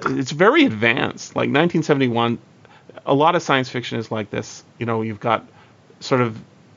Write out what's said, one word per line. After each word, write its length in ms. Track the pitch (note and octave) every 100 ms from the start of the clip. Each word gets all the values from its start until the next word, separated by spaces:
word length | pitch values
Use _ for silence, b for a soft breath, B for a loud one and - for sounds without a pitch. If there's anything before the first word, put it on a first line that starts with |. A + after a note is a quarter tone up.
| -
it's 260 | C3+ C3
very 320 | D3+ G3+ E4
advanced. 720 | C4+ G#2+ A#2 B2+ A2+ - - -
Like 120 | A#2+
nineteen 340 | C#3 E3+ E3
seventy-one, 560 | D#3 C#3 B2+ A#2 A#2 A#2 - _ b b - - B2+
a 80 |
lot 200 | C#3 D#3+ F3
of 60 |
science 260 | - C3+ B2+
fiction 300 | B2+ - A#2
is 120 | A2
like 200 | A2 G#2
this. 340 | A#2 - - - -
You 80 | A2+
know, 160 | A2+
you've 180 | A2+ G#2
got 260 | A#2+ G#2+ - b b b _ -
sort 200 | - C3
of 160 | A#2 A2 - - _